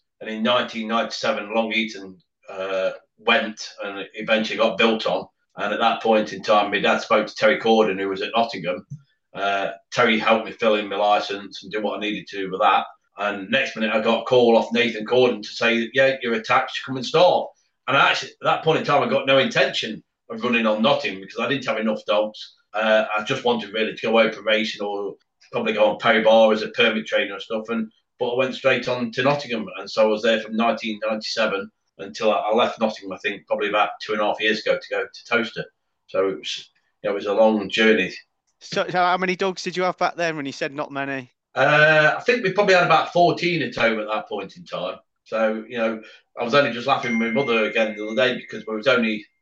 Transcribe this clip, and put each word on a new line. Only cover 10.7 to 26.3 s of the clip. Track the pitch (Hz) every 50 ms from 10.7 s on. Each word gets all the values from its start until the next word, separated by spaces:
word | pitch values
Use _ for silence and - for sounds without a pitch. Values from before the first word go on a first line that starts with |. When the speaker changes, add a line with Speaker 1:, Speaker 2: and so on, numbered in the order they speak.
| 107
Speaker 1:
in | 104 104 98
my | 98
licence | 98 104 104 104 104 104 - 101 101 101 95 - -
and | 98 95
do | 101 107
what | 104 98 - 104
I |
needed | 104 104 107 90 - -
to | 101 101 95
with | 92 92 92
that. | 104 104 104 - - - - _ _ _ _ 98
And | 101 104 101 98 95 98
next | 123 135 - - -
minute, | 113 110 107 110
I | 110
got | 107 113 113 110
a | -
call | - 127 123 117 117 113
off | 110 110 -
Nathan | 113 120 120 117 110 107 107
Corden | - 123 127 127 120 107 104
to | 104 -
say, | - - 120 117 117 117 113 110
"Yeah, | - 135 135 135 - -
you're | 123 117 113
attached, | 110 110 - 123 127 127 - - - -
come | 131 131
and | 131 120
start." | - - 160 180 180 - - - - _ _ _ _ _ _ _ 123
And | 135
I | 143 175 -
actually, | - - - -
at | - _
that | 127 151 160 - -
point | 160 156 -
in | 113
time, | 147 143 139
I | 120 117
got | 135 139 131
no | 131 135 135
intention | 123 113 - 160 180 180 - - - 113 107 - _ _ _ _ _ _
of | 117 113
running | 113 120 120 117 113
on | 107 107 107
Nottingham | 113 143 143 - - 110 95 95
because | 98 - - 113
I | 117 123
didn't | 139 135 -
have | 117 110 110
enough | 110 110 107 107 -
dogs. | - 104 104 107 107 - - - - _ _ _ _ -
Uh, | 107 110 110 107 110 107 - 107
I | 107 104
just | - 135 - -
wanted | 120 120 110 101 101
really | 98 110 110 101 95
to | -
go | - 113 110 113
open | 110 - 104 101 101
racing | 110 107 110 110 110 - 107 104
or | 104 101 101 101 95 - _ _ _ _ _ _ _
probably | - 120 110 110
go | 110 104 107 107
on | 104 -
Pau | - 117 113 113
Bar | 110 110